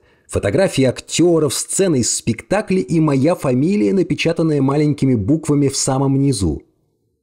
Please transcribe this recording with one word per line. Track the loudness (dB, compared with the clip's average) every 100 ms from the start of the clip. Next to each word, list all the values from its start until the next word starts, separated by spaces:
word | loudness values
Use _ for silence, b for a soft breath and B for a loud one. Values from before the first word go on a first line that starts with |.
| b b _
Фотографии | -4 -2 0 0 2
актёров, | 0 -2 -6 0 2 2 0
сцены | -4 -4 -2 0 0
из | 0 -4
спектакля | -4 -6 -4 -4 0 -2
и | 0 0
моя | 2 2 2
фамилия, | 0 0 0 0 2 2
напечатанная | 0 0 -2 -2 0 0 0
маленькими | 2 2 0 0 0
буквами | 0 0 0 0 0 0
в | -2
самом | -2 0 0 2
низу. | 0 0 -2 -4 -10 _ _ _ _ _